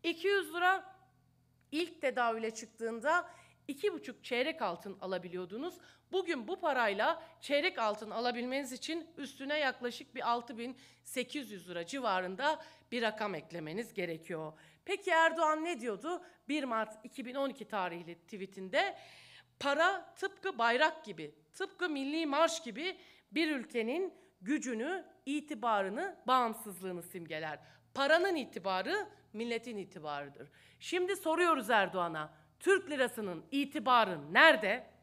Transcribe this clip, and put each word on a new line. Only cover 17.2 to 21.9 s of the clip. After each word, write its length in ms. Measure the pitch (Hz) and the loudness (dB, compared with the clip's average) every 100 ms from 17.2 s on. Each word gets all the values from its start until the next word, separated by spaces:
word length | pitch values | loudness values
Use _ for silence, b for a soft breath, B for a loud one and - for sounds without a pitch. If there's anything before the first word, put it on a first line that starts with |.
| 240 | -8
bin 100 | 262 | -2
on 140 | 277 | -2
iki 180 | 269 208 | -4 -4
tarihli 480 | 208 180 170 165 170 | -2 -2 -4 -10 -16
tweetinde, 840 | _ 202 190 190 190 269 381 - B B B B B _ | _ -10 -10 -10 -2 0 0 -4 B B B B B _
"Para 540 | 277 285 349 381 - - | 0 4 4 2 -8 -6
tıpkı 420 | 381 - 381 269 | -6 -4 -6 2
bayrak 480 | 233 247 311 320 214 | 2 6 4 2 -12
gibi, 300 | 165 151 - _ | -10 -12 -14 _
tıpkı 360 | - 381 - | -8 -8 -4
milli 360 | 359 | -2